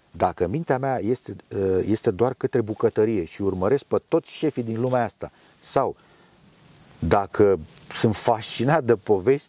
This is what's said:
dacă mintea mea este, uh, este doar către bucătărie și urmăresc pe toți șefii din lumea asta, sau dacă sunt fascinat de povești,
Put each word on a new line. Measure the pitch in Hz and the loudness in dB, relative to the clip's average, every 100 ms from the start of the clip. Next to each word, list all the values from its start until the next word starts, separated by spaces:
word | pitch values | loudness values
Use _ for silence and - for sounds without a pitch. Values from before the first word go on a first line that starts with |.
| _ | _
dacă | - 92 - 87 | -2 -2 0 -2
mintea | 135 170 127 | -2 -2 -2
mea | 135 127 | -2 -2
este, | 98 123 - 95 - 104 | -2 -4 -6 -16 -10 -4
uh, | 98 92 85 | 0 0 0
este | 107 - | 0 0
doar | 90 120 | 0 0
către | 131 131 123 | 0 -2 -2
bucătărie | 107 107 113 - 110 107 | -2 -2 0 2 2 0
și | 82 - | -4 -4
urmăresc | 98 92 92 139 | -2 0 0 0
pe | - 107 - | 0 -4 0
toți | 165 - | -2 -2
șefii | - - 135 | -4 -4 -4
din | 113 113 | -6 -4
lumea | 127 127 | -2 0
asta, | 110 - - - _ _ | -2 -6 -16 -16 _ _
sau | - 139 117 - _ _ _ _ _ _ - - - - | -2 0 0 -4 _ _ _ _ _ _ -20 -20 -20 -6
dacă | 85 104 98 - 101 92 78 - - | 0 2 2 4 4 4 -2 -20 -8
sunt | - 117 104 | 0 0 2
fascinat | - 110 107 - 120 160 | 0 0 -2 -2 0 2
de | 120 110 | 2 0
povești, | - 101 95 139 | 2 2 2 0